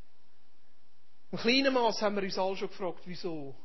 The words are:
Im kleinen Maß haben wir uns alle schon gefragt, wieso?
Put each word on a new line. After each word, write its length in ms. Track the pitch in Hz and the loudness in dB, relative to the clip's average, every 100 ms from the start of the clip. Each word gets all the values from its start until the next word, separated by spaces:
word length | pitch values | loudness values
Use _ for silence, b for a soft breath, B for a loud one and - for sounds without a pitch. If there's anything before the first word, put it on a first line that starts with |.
| - - - - - - - - - - - - - | -4 -4 -4 -4 -6 -6 -6 -6 -6 -6 -6 -6 -4
Im 60 | 175 | 0
kleinen 360 | 233 262 269 | 4 6 6
Maß 260 | 254 233 202 | 6 4 4
haben 160 | 214 202 | 2 2
wir 60 | |
uns 160 | 190 - | 0 0
alle 180 | 190 190 | 0 0
schon 120 | 196 | -2
gefragt, 340 | - 185 - | -2 -4 -4
wieso? 500 | 180 170 185 160 139 131 | -4 -4 -4 -4 -4 -6